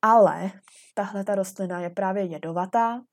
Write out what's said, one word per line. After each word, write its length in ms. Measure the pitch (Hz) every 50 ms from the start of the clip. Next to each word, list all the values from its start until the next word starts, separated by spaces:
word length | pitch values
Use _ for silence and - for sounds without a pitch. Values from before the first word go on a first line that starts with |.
Ale 500 | - 220 226 233 214 - 147 165 175 190 190 - _ _ _ - - _ _
tahle 300 | - 202 196 208 202 196
ta 120 | 202 208
rostlina 440 | 196 190 190 - - 196 180 180 175
je 100 | 175 175
právě 340 | 175 - 196 190 190 202 196
jedovatá 760 | 180 160 151 - 160 165 175 180 190 - 233 233 226 233 247 262 _